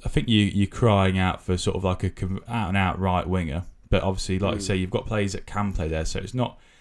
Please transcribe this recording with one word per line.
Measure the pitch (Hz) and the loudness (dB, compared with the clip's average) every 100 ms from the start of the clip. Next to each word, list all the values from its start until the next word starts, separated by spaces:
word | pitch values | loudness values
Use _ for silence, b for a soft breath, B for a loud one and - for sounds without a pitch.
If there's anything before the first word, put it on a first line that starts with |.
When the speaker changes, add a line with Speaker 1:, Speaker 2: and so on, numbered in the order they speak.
Speaker 1:
I | - | -2
think | 151 110 | 0 4
you, | 107 | 4
you're | 101 98 98 | 4 2 0
crying | - 117 101 95 92 | 2 4 6 4 4
out | 92 - | 0 0
for | - 90 | -2 0
sort | 104 95 | 0 0
of | |
like | 92 92 | -2 -2
a | 92 | -4
com-, | - 92 95 - | -4 -6 -6 -4
out | 117 87 | -4 0
and | 98 | 2
out | 92 78 | 0 0
right | 95 90 82 | 0 0 0
winger, | 92 82 78 - - - | -2 -2 -4 -8 -10 0
but | 95 | 0
obviously, | 95 95 - 95 | 2 -2 -2 -2
like | 98 | 0
you | 98 | -2
Speaker 2:
Mm. | |
Speaker 1:
say, | 95 95 | -2 -2
you've | 92 | 0
got | 113 - | -4 -2
players | 107 98 | -2 -2
that | 95 - | -4 -8
can | 101 101 | -4 -4
play | 95 80 | -2 -2
there, | 80 | -2
so | 80 - | -4 -6
it's | 95 | -6
not, | 127 120 - b b | -4 -4 -6 b b